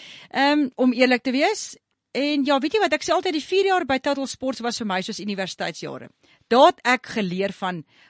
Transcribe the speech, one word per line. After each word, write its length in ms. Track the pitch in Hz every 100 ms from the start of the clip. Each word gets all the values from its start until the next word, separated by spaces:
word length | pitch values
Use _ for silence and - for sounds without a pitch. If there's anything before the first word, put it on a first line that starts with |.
| - - -
Ehm, 380 | 240 277 302 269 -
om 180 | 254
eerlik 280 | 233 254 247
te 80 | 269
wees, 440 | 254 349 415 - - _ _ _
en 300 | 240 285 294 277
ja, 120 | 269
weet 140 | 302
jy 60 | 427
wat, 120 | 349
ek 100 | 302 -
sê 80 |
altyd 200 | 339 381
die 100 | 302 -
vier 200 | 381 392
jaar 160 | 370 285
by 140 | 262
Tuttle 240 | 294 277 262
Sports 320 | - 262 226 233
was 120 | -
vir 60 | 214
my 140 | 185 185
soos 140 | 202
universiteitsjare. 880 | 208 196 185 - 170 160 151 131 - _ _ _ -
Daar 220 | 240 311
het 80 | -
ek 220 | 240 254 -
geleer 480 | 233 185 180 196
van 300 | - 185 180 - _